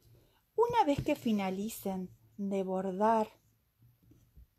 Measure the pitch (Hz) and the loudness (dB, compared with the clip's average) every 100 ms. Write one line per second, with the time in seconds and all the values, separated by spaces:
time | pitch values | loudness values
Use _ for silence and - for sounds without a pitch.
0 | _ - _ _ _ - 466 480 311 277 | _ -20 _ _ _ 0 4 4 4 2
1 | - 294 240 208 190 190 214 - 196 190 | 0 -2 0 0 -2 -4 -6 -8 -6 -6
2 | 185 - _ - 196 196 185 185 196 185 | -8 -14 _ -8 -4 -2 -2 -2 -2 0
3 | 220 226 220 - _ _ _ _ - _ | 2 2 0 -6 _ _ _ _ -20 _
4 | _ - _ - - | _ -20 _ -20 -20